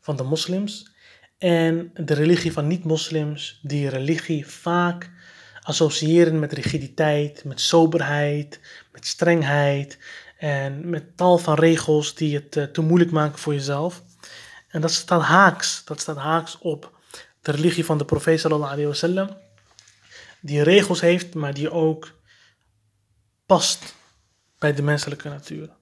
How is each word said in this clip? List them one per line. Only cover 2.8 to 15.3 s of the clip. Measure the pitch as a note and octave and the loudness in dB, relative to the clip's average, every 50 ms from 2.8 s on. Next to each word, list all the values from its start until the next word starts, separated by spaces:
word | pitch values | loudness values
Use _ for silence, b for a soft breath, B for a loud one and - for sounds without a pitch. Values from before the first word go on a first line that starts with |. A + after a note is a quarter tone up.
| F3 D#3+ D#3+ D#3 - - D#3+ D#3 D3+ D3 D3+ D3 - - - _ - | -2 -2 -2 -2 -2 -4 -4 -4 -4 -4 -6 -8 -12 -14 -16 _ -10
die | C#3+ C#3+ D3 C#3+ C#3 | -6 -4 -2 -2 -2
religie | C3 C3 C3 C#3+ E3 C#3+ - - E3 D3+ C3+ | -4 -4 -2 -2 -2 -2 -2 -4 -4 -4 -4
vaak | - - - - E3+ E3+ F3 F3 F3 F3 F3 - - B B B B B B B B B B B | -10 -16 -10 -4 0 0 2 2 0 -2 -4 -10 -18 B B B B B B B B B B B
associëren | - D3 - E3 D3+ C#3+ - D#3 D3+ E3 E3+ E3+ D#3+ D#3+ D#3+ | -8 0 2 2 2 2 0 0 2 6 6 6 6 4 0
met | D3+ C#3 - | -2 -2 -6
rigiditeit, | C3 A#2+ - - D3+ C3+ C3+ - - D#3+ D3+ D3+ D3 D3 D3 D3 - - | -6 -6 -4 -4 -6 -8 -8 -4 0 0 2 2 0 -2 -4 -6 -12 -14
met | C#3 C3+ - | -14 -8 -6
soberheid, | - - - E3+ E3 D#3+ D#3 E3+ D3 C#3 D3 D3 D3 D3 D3 D3 D3 D3 - - B B B B B B _ | -4 2 4 6 6 6 4 0 -2 -2 -2 -2 0 -2 -2 -4 -6 -8 -14 -20 B B B B B B _
met | - - | -14 -10
strengheid | - - - - E3+ E3+ E3 D3+ C#3 C#3+ D3 C#3+ C#3+ C#3+ C#3 C#3+ C#3+ - B B B B B B B B _ | -10 -4 -2 2 2 4 4 2 2 2 2 2 2 0 0 -4 -8 -12 B B B B B B B B _
en | - D3+ C#3+ C#3 C3+ C#3 C#3 C#3+ E3 F3 | -6 -4 -4 -4 -4 -6 -8 -8 -8 -6
met | E3+ D#3 D3 - _ | -6 -6 -8 -12 _
tal | - F3 F3+ F3+ E3+ | 0 4 4 4 4
van | F3 E3 D3+ | 4 2 2
regels | D3+ D#3+ E3 E3 D#3 - - D#3 D3+ D3 - - | 4 6 4 4 4 2 2 2 2 2 -2 -6
die | - D#3 D3+ D3 | -4 -2 -2 -2
het, | C#3+ C#3+ - - | -4 -6 -4 -4
eh, | D#3 C#3+ | -4 -4
te | C#3 - - | -4 -4 -2
moeilijk | D#3+ D#3 E3+ F3 E3+ E3+ | 0 4 6 4 4 4
maken | E3 D#3 D3+ D3+ D3 - | 4 0 0 0 -2 -6
voor | - D#3 D3 | -4 -4 -4
jezelf. | C#3+ C#3 C#3 C#3+ C#3 D3+ F3+ F3 - - _ _ B B B B B B B B B B B | -4 -2 -4 -4 -2 -2 -4 -6 -8 -20 _ _ B B B B B B B B B B B
En | - E3+ | -6 -4
dat | D3+ E3 - | -2 -2 -2
staat | - - - F3+ E3+ D#3 | -2 -2 2 2 2 2
haaks, | - | 4